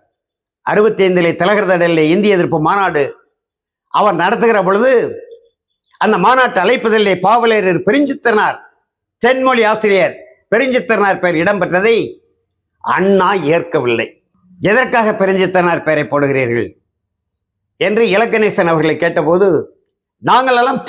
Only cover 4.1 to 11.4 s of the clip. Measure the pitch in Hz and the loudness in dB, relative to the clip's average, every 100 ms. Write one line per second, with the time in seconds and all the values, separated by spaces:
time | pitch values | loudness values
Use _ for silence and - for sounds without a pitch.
4.1 | 165 180 214 226 214 185 196 254 240 156 | 0 -2 0 0 2 0 0 2 2 0
5.1 | - - - _ _ _ _ _ - 196 | -8 -16 -20 _ _ _ _ _ -4 -2
6.1 | 196 208 262 254 190 185 - 226 214 202 | 2 2 2 0 0 0 0 0 0 0
7.1 | 180 190 240 226 214 185 165 196 277 277 | 0 2 2 2 0 0 -2 0 0 0
8.1 | 269 240 214 170 123 - _ _ _ _ | -2 0 0 0 -4 -16 _ _ _ _
9.1 | - 233 262 262 247 214 214 214 190 151 | -4 0 2 0 2 0 0 0 2 0
10.1 | - - _ - 220 262 247 - 214 202 | -4 -20 _ -4 -2 0 -2 -2 0 0
11.1 | 175 180 160 | 0 -2 0